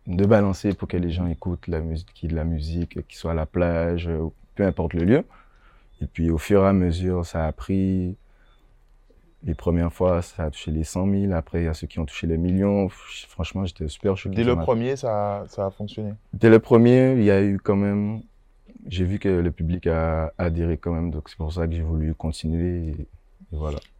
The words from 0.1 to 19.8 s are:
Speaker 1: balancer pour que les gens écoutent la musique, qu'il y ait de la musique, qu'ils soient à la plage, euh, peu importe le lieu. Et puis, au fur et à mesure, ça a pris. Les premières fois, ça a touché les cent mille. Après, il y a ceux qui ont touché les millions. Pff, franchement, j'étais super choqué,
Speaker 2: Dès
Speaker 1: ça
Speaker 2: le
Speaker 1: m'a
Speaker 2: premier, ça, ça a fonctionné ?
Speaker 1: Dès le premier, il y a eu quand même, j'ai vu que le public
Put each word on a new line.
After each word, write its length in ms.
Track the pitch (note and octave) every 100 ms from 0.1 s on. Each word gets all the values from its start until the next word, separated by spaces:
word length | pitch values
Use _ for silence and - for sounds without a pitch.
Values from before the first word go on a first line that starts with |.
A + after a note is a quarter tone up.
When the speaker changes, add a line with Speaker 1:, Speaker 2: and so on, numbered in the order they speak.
| F2+ G2
Speaker 1:
balancer 480 | A2 G2+ F#2+ G#2
pour 140 | F#2 F2+
que 80 | F#2
les 120 | F2
gens 160 | E2+ F2
écoutent 400 | E2 F#2 F2 -
la 120 | E2
musique, 320 | E2 D#2+ E2+
qu'il 160 | - E2
y 40 |
ait 20 |
de 20 | D#2+
la 80 |
musique, 600 | D#2+ D#2+ D#2 E2+ E2+ - -
qu'ils 120 | -
soient 140 | E2
à 20 |
la 120 | D#2+ D#2
plage, 640 | F#2 F2 E2+ E2+ F2 E2+
euh, 180 | D#2+ D#2+ - -
peu 100 | - G2
importe 260 | E2 E2+
le 120 | E2+
lieu. 200 | F2 C#3 - - _ _ - _ _ -
Et 60 | C#2+
puis, 240 | - E2
au 80 | D#2+
fur 260 | - G2+
et 40 | G2
à 40 |
mesure, 540 | G2 F2+ E2+ F#2 F2+ E2+
ça 200 | F2 D#2
a 60 |
pris. 640 | - - F#2+ F#2+ F#2+ F2+ G2 _ _ _ _ _ _ _ _ _ _ _ _
Les 100 | -
premières 380 | D2+ - E2+ E2+
fois, 280 | - F#2 F2
ça 260 | E2+ - D#2+
a 40 |
touché 220 | - -
les 100 | D#2
cent 240 | D#2 F2+ F#2+
mille. 260 | G2 G2
Après, 300 | F2 - F2
il 40 | E2
y 20 |
a 60 |
ceux 120 | D#2+ -
qui 140 | -
ont 40 |
touché 220 | D#2 - E2+
les 100 | E2
millions. 520 | F2+ F#2 G2+ G2+ F#2
Pff, 380 | - - - -
franchement, 360 | - E2+ F#2
j'étais 220 | F#2+ - D#2
super 300 | - G2+ F#2+
choqué, 180 | G2
Speaker 2:
Dès 80 | F#2+
Speaker 1:
ça 60 | A#2
Speaker 2:
le 80 | B2
Speaker 1:
m'a 60 |
Speaker 2:
premier, 320 | E2 A2+ B2 C3+
ça, 480 | B2+ G#2 G#2 G2+ -
ça 180 | - G2
a 40 |
fonctionné ? 440 | - G#2 - G#2+ G#2+ _
Speaker 1:
Dès 180 | - A#2
le 80 | A2
premier, 540 | - A#2+ A#2+ B2+ C3
il 100 | C3
y 80 | G#2
a 100 | G2
eu 160 | G2+ G2
quand 140 | - G2
même, 460 | G2+ G2+ G#2 A2 - _ _ _ _ - -
j'ai 160 | F2+
vu 160 | F2+ G2
que 80 | G2+
le 240 | F2+ F2
public 340 | - E2 F2